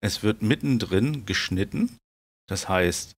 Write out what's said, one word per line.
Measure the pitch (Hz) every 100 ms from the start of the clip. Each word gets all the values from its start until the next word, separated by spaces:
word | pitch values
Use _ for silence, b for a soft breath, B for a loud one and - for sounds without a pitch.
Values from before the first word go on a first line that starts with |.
Es | 101 -
wird | 107 107
mittendrin | 110 - 143 123 101 95 123 151 101
geschnitten, | 95 - 92 98 - 240 - _ _ _ _ _
das | 95 -
heißt | 92 90 82 - -